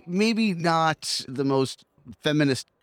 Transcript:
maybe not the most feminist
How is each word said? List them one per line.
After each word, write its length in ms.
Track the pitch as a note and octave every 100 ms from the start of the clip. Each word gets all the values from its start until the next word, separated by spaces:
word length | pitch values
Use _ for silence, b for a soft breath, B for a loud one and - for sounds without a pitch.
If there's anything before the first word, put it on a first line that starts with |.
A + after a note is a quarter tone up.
| -
maybe 480 | F#3 A3 A3 A3
not 680 | E3+ E3 E3 D#3+ D3+ - - -
the 160 | C3
most 400 | C#3 C3+ C3+ - _ _ - -
feminist 460 | D#3 D3+ C#3+ B2+ - _